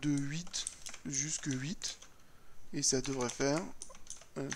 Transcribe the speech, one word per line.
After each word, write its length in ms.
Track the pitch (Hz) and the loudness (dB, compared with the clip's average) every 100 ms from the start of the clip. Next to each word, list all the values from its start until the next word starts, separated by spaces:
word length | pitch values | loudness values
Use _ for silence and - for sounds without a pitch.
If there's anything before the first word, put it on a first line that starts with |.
de 80 | 147 | 4
huit 560 | 143 139 156 180 - - - - - 160 | 4 2 -2 -2 -2 -4 -6 -8 -6 -2
jusque 420 | 139 151 151 151 | 0 2 0 0
huit, 520 | 131 139 - - - - - - - - - - | 0 0 -2 -4 -6 -12 -16 -18 -14 -8 -6 -2
et 100 | 156 | 2
ça 180 | 139 131 | 4 4
devrait 260 | 139 135 120 | 2 2 0
faire, 340 | - 139 151 196 - - - - - - - | 4 4 4 2 -6 -10 -10 -10 -10 -8 -4
euh, 120 | 139 | -4